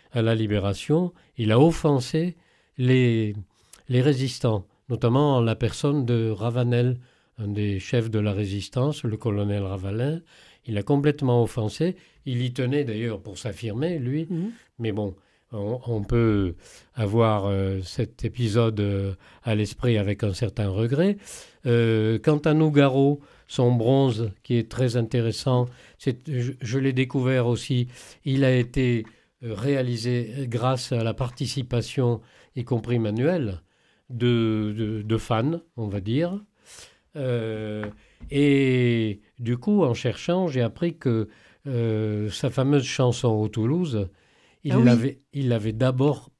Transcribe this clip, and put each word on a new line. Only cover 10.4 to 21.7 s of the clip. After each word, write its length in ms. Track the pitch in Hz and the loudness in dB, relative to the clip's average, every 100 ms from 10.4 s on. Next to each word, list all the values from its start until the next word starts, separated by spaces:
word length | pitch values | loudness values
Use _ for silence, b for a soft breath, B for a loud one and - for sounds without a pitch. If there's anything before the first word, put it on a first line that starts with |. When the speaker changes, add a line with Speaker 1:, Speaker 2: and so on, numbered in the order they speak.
| b b - | b b -6
Speaker 1:
Il 100 | 104 | -4
a 60 | |
complètement 600 | 104 143 147 147 131 120 | 0 2 2 0 2 2
offensé. 540 | 113 - 107 - 165 180 b b 139 | 2 0 -4 -2 -2 -4 b b -6
Il 160 | 120 | -4
y 100 | 123 | -2
tenait 320 | 123 127 143 | -2 -2 0
d'ailleurs 360 | 123 107 117 101 | -2 -2 -4 -6
pour 160 | 107 90 | -10 -12
s'affirmer, 600 | 110 95 117 107 160 170 | -10 -8 -6 -4 -4 -4
lui. 280 | 123 147 165 | -4 -4 -4
Speaker 2:
Mhm. 220 | 165 202 233 B - | -4 -6 -8 B -8
Speaker 1:
Mais 140 | 113 | -4
bon, 220 | 104 104 92 _ _ _ | -2 -4 -8 _ _ _
on, 300 | 110 101 127 120 | -8 -6 -6 -4
on 160 | 110 | -4
peut 520 | 101 117 113 104 92 82 b b b | 0 2 4 2 0 -4 b b b
avoir, 520 | - 104 113 113 107 98 | -4 0 2 2 2 0
euh, 340 | 98 95 95 | 0 -2 -4
cet 420 | 92 - 110 - | -6 -6 -6 -6
épisode, 560 | 117 - 113 110 113 104 | -8 -4 0 2 2 0
euh, 340 | 101 98 98 92 b b | -2 -2 -4 -6 b b
à 120 | - | -4
l'esprit 420 | 107 104 - 123 110 | -2 -2 -2 0 2
avec 260 | 101 101 | 0 -2
un 100 | 104 | -2
certain 340 | 92 107 - 101 | -2 -4 -2 -2
regret. 480 | 95 117 139 190 202 B B B B | 0 0 2 0 0 B B B B
Euh, 520 | 123 | 0